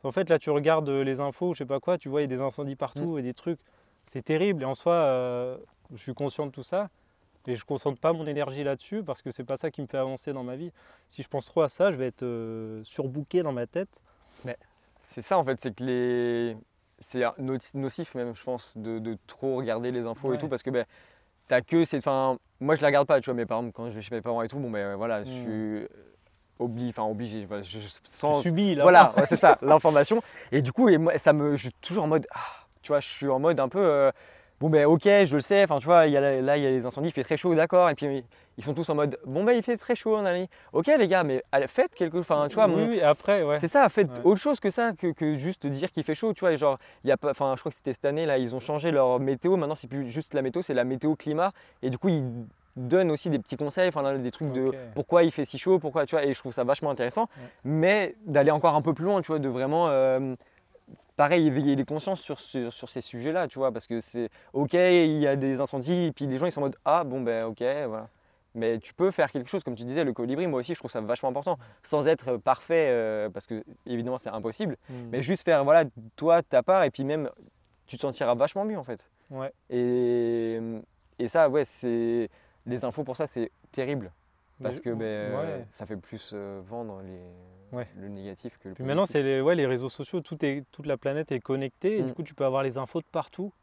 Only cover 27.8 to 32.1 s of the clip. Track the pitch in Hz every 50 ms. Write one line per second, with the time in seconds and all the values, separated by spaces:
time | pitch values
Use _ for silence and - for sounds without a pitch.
27.8 | 104 101 - - _ - - - - 147 151 143 135 175 165 170 208 202 175 143
28.8 | 143 165 180 175 151 123 107 - 143 - - - - 165 135 - - 139 151 156
29.8 | - 165 156 143 143 - 220 233 - - - - - - - 143 135 123 - -
30.8 | 254 226 180 156 160 165 - 143 - 165 147 151 147 147 147 135 - 127 - _
31.8 | - - 175 214 165 151